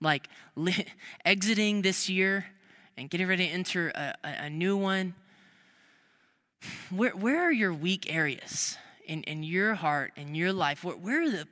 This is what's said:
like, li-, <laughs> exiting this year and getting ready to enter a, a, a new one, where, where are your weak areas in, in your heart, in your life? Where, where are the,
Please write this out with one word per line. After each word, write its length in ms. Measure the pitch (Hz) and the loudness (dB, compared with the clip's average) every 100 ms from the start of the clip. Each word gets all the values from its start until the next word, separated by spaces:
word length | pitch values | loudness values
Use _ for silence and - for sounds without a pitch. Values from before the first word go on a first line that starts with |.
like, 280 | 156 143 - - - - | 2 2 0 -18 -14 -4
li-, 300 | 170 180 - - | -2 0 -2 -8
<laughs> 200 | - - | -18 -2
exiting 580 | - 196 196 214 214 208 | 2 4 4 4 4 4
this 260 | 190 190 - | 2 2 2
year 380 | 185 190 196 190 - - - - - | 2 2 2 -4 -12 -20 -20 -20 -14
and 120 | 135 | -6
getting 180 | 170 185 | -2 2
ready 200 | 185 180 | 2 2
to 60 | |
enter 360 | 175 180 185 165 | 0 -2 0 -2
a, 200 | - 143 - | -2 -4 -6
a, 40 | - 143 | -8 -8
a 60 | 147 | -6
new 260 | 156 180 196 | -2 0 2
one, 380 | 196 190 185 180 - - - _ _ _ _ _ _ _ _ _ _ _ - - - | 2 0 -2 -6 -16 -20 -20 _ _ _ _ _ _ _ _ _ _ _ -16 -14 -6
where, 220 | 185 240 | 0 0
where 280 | 190 214 302 | 2 0 2
are 120 | 349 | 4
your 200 | 262 202 | 4 2
weak 400 | 160 165 190 - | 0 0 -2 -2
areas 640 | 160 151 131 - 151 - - - - - | 0 0 -2 -6 -4 -4 -6 -14 -18 -10
in, 160 | 156 | -8
in 200 | - 156 | -6 -6
your 320 | 156 175 208 | -2 2 2
heart, 380 | 208 165 147 135 - | 2 0 0 -2 -8
in 180 | 143 | -6
your 180 | 151 180 | -2 0
life? 320 | 196 147 143 | 2 0 0
Where, 120 | 175 156 | -6 -8
where 260 | 180 285 | -2 0
are 80 | 330 | 0
the, 180 | 190 151 | 0 -4